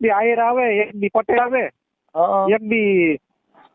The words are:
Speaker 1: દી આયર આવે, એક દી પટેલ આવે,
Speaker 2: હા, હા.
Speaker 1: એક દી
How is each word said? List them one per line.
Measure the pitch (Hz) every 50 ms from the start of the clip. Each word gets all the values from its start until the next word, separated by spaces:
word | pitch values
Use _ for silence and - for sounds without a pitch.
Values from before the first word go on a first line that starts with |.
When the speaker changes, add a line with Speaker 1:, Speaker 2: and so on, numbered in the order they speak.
Speaker 1:
દી | 220 226
આયર | 202 202 220 233 233 226
આવે, | 226 233 247 254 247 233 208 202
એક | 208 208 208
દી | 208 196 196 -
પટેલ | 220 220 - - 233
આવે, | 247 247 254 247 202 139 - _ _ _ _ _ _ _ -
Speaker 2:
હા, | 160 170
હા. | 190 196 196 196 190 208
Speaker 1:
એક | 220
દી | 220 208 226 226 214 202 196 180 170 165 151 - _ _ _ _ _ _ _ _ - _